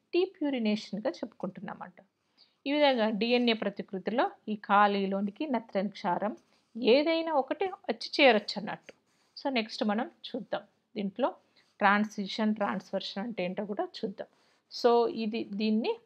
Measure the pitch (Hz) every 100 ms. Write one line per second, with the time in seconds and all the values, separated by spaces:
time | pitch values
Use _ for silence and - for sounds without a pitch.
0 | _ 349 381 - 294 254 214 208 - 214
1 | 285 339 254 - 190 - 175 - 185 -
2 | _ _ _ _ _ _ 277 294 285 247
3 | 214 202 233 247 240 220 202 202 196 190
4 | 196 233 381 - - 208 - 202 208 202
5 | 190 196 202 - 302 240 240 202 196 -
6 | 185 175 208 339 _ _ _ 226 240 269
7 | 311 330 330 294 262 302 381 381 - 220
8 | - - 269 214 - 196 165 165 - -
9 | _ _ _ - 277 254 220 - 214 208
10 | 330 _ - 240 185 190 - _ _ 214
11 | 196 214 294 - _ _ _ - 196 208
12 | 214 - 196 - 214 214 208 214 - 190
13 | - 196 240 - 180 202 208 208 359 -
14 | - - - _ _ _ _ - 240 240
15 | 226 226 220 226 - 202 214 220 359 453